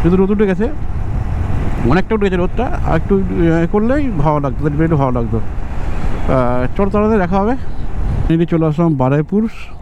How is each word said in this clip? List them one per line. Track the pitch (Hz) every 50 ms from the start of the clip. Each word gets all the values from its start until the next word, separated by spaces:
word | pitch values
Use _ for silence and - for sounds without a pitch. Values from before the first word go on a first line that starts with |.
| -
শুধু | 165 180 185
রোদ | 196 190
উঠে | 208 202 214 196
গেছে, | 185 165 214 262 311 - - - - - - - - - - - - - - - - - - - - - - -
অনেকটা | 147 214 - - 226
উঠে | 214 202
গেছে | 196 180
রোদটা, | 170 175 190 - - 226
আর | - - - - - 156 165
একটু, | 165 - 202 196
আহ, | 190 180 185 190 170 165 160 165 165 170
করলেই | - 208 214 233 262 302 294 262 220 160
ভালো | 139 156 151 147
লাগতো, | 143 139 - - 143 151 147 143 160
একটু | 165 165 143
ভালো | 139 131
লাগতো। | 123 123 117 110 107 113
আহ, | 110 - - - - - - - - - - - - - - - - - - 131 123 120 123 123 123 123 - -
চল | 202 196
তাহলে | 208 208 214 214 226 214
দেখা | 180 170 185 196
হবে। | 196 214 262 269 - - - - - - - - - - - - - -
এদিকে | 160 165 170
চলে | 156 170 165 160
আসলাম | 160 151 156 170 170 156
বারুইপুর | 135 127 131 139 147 156 - 190 208 220 226 - - - - - -